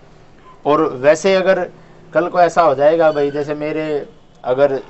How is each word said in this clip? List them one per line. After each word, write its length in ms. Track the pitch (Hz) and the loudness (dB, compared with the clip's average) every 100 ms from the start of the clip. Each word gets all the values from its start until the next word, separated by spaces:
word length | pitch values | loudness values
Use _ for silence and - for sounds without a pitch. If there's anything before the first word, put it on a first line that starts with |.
| - - - - - - 139 | -20 -20 -20 -20 -20 -8 0
और 280 | 151 156 | 0 0
वैसे 420 | 131 139 156 196 190 | 0 0 2 2 0
अगर 360 | 185 180 175 - - - - | 2 0 -4 -10 -20 -20 -6
कल 140 | 156 170 | -2 -2
को 120 | 180 | 2
ऐसा 220 | 170 175 | 2 2
हो 140 | 160 135 | 2 2
जाएगा 360 | 147 165 160 | 2 4 2
भाई, 200 | 147 143 | 0 -2
जैसे 240 | 143 147 147 | -4 -6 -6
मेरे 540 | 151 156 156 147 - - _ _ | -6 -6 -6 -6 -8 -16 _ _
अगर 400 | 127 127 143 - - | -4 0 2 0 -8